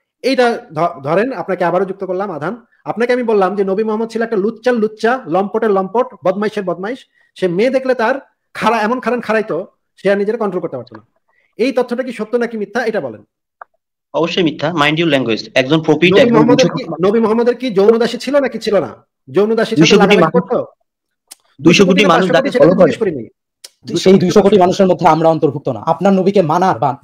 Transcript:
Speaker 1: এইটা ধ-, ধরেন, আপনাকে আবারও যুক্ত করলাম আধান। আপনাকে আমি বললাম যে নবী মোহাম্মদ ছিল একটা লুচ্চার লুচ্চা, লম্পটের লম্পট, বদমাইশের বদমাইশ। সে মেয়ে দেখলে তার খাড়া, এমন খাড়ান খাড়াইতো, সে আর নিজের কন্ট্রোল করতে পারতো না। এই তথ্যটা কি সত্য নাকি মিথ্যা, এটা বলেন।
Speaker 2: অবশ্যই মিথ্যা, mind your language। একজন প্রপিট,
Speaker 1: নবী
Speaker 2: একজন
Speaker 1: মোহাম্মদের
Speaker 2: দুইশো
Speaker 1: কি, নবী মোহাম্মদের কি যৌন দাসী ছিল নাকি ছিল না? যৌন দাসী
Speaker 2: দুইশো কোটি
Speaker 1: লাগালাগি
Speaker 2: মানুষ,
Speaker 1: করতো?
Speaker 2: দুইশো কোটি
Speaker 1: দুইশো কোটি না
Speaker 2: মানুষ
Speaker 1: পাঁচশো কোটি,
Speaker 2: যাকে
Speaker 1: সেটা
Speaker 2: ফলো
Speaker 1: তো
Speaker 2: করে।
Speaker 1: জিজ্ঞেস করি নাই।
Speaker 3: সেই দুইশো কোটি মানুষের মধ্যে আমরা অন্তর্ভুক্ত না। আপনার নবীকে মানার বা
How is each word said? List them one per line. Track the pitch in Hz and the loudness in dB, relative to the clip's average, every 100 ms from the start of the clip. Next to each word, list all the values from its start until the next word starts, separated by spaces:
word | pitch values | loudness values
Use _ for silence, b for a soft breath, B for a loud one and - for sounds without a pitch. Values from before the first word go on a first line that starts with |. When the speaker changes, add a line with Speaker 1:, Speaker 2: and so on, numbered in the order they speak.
| _ _ | _ _
Speaker 1:
এইটা | 247 262 240 220 - | -2 0 0 0 -8
ধ-, | 151 170 139 | -4 -4 -4
ধরেন, | 139 175 254 | -2 0 0
আপনাকে | 208 165 185 | -6 -6 -2
আবারও | 175 180 | 0 0
যুক্ত | 190 185 | -2 -6
করলাম | 190 180 202 | -8 -6 -6
আধান। | 156 156 233 _ _ | -6 -8 -10 _ _
আপনাকে | 147 202 247 | -10 -6 -2
আমি | 247 | -2
বললাম | 226 208 185 202 | 0 0 0 0
যে | |
নবী | 190 190 | -2 -2
মোহাম্মদ | 220 214 226 | -2 -4 -4
ছিল | 220 | -4
একটা | 226 220 | -4 -2
লুচ্চার | 208 226 247 | -4 -2 -2
লুচ্চা, | 240 214 214 220 254 220 | -2 -2 -2 -2 -2 -2
লম্পটের | 180 196 220 226 | -4 -2 -2 0
লম্পট, | 190 190 220 254 - | 0 -2 -4 -4 -4
বদমাইশের | 170 190 208 208 | -4 -2 -4 -4
বদমাইশ। | 180 170 196 262 _ _ _ | -6 -8 -8 -12 _ _ _
সে | - 185 | -6 -4
মেয়ে | 170 247 | 0 0
দেখলে | 262 254 | 0 -2
তার | 240 226 277 - _ _ | -2 -2 -2 -8 _ _
খাড়া, | - 214 233 | -6 -2 0
এমন | 214 254 | -2 -2
খাড়ান | 226 240 | -4 -6
খাড়াইতো, | 214 220 214 160 208 _ _ _ | -2 -4 -2 -6 -8 _ _ _
সে | 185 | -2
আর | 202 | 0
নিজের | 202 226 | -2 -4
কন্ট্রোল | 208 175 | -4 -6
করতে | 165 131 | -8 -10
পারতো | 117 107 | -14 -20
না। | - _ _ _ _ - | -20 _ _ _ _ -4
এই | 247 | -2
তথ্যটা | 262 247 240 | 0 -2 -4
কি | 254 | -8
সত্য | - 214 240 | -8 -6 -4
নাকি | 233 226 | -4 -6
মিথ্যা, | 202 233 226 | -8 -6 -4
এটা | 214 | -4
বলেন। | 135 104 _ _ _ _ - _ _ _ _ | -8 -12 _ _ _ _ -20 _ _ _ _
Speaker 2:
অবশ্যই | 147 165 - | -4 -2 0
মিথ্যা, | 165 - 147 | -2 -2 -6
mind | 170 143 156 | -2 0 0
your | 170 | 0
language। | 139 117 107 - | 0 0 -4 -2
একজন | - 127 160 | -2 0 0
প্রপিট, | 156 156 175 | 2 2 4
Speaker 1:
নবী | 196 | 4
Speaker 2:
একজন | 233 | 4
Speaker 1:
মোহাম্মদের | 226 226 - 190 | 4 4 4 2
Speaker 2:
দুইশো | - 160 | -2 -8
Speaker 1:
কি, | 156 185 | -2 0
নবী | 226 | 2
মোহাম্মদের | 220 226 240 | 0 0 0
কি | 247 254 | -2 -4
যৌন | 190 208 226 | 2 2 4
দাসী | 233 240 | 0 -4
ছিল | - 285 | -2 -2
নাকি | 254 220 | -2 -4
ছিল | - 196 | -2 -2
না? | 127 - _ _ - | -2 -10 _ _ -6
যৌন | 139 208 | -2 0
দাসী | 226 220 220 | 0 0 2
Speaker 2:
দুইশো | 165 | 4
কোটি | 202 | 6
Speaker 1:
লাগালাগি | 196 196 | 6 4
Speaker 2:
মানুষ, | 160 | 4
Speaker 1:
করতো? | 175 - 202 | 0 -2 -4
Speaker 2:
দুইশো | 127 | -4
কোটি | _ _ _ _ _ _ - _ - | _ _ _ _ _ _ -20 _ 0
Speaker 1:
দুইশো | 156 175 | 2 4
কোটি | 190 190 | 4 4
না | 202 | 4
Speaker 2:
মানুষ | 165 | 4
Speaker 1:
পাঁচশো | 180 | 2
কোটি, | 165 | 2
Speaker 2:
যাকে | 185 | 2
Speaker 1:
সেটা | - | 4
Speaker 2:
ফলো | 165 | 4
Speaker 1:
তো | 202 | 6
Speaker 2:
করে। | 165 | 2
Speaker 1:
জিজ্ঞেস | - | 2
করি | 208 | -4
নাই। | 143 110 _ _ _ - _ 123 156 | -4 -12 _ _ _ -20 _ -10 0
Speaker 3:
সেই | 190 190 | 4 4
দুইশো | 180 208 | 4 4
কোটি | 196 208 | 4 4
মানুষের | 175 - 190 | 2 2 2
মধ্যে | 170 170 | 2 2
আমরা | 156 160 | 4 2
অন্তর্ভুক্ত | 160 151 147 - | 2 0 -2 -6
না। | 110 | -6
আপনার | 135 165 196 | -4 -2 0
নবীকে | 190 185 202 | 2 2 0
মানার | 160 170 190 135 | 0 0 0 0
বা | 139 127 | -2 -4